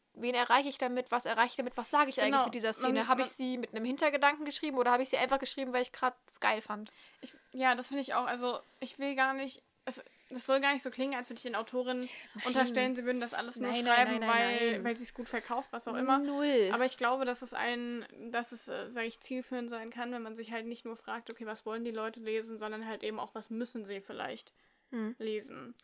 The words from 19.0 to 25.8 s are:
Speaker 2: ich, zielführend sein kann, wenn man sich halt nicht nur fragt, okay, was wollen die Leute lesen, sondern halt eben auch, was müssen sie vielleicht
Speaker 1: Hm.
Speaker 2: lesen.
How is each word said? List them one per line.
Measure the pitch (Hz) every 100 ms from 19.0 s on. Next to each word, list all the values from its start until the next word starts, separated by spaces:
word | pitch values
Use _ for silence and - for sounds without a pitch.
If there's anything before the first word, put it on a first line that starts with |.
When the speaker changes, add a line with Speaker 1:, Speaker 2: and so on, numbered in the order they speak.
| 226
Speaker 2:
ich, | -
zielführend | - 254 254 254 240
sein | 233 226
kann, | 240 240
wenn | 240
man | 220 220
sich | 220
halt | 233 233
nicht | 233
nur | 233 226
fragt, | - 226 -
okay, | 233 220
was | 214 220
wollen | 220
die | 233
Leute | 220 220 226
lesen, | 220 220 226 220
sondern | 214 214 220
halt | 214
eben | 214 214
auch, | 214
was | 220 214
müssen | 226 240 233 202
sie | 196
vielleicht | - - - 226 - - _ _ _
Speaker 1:
Hm. | 240 220 247
Speaker 2:
lesen. | 220 214 - - 240 -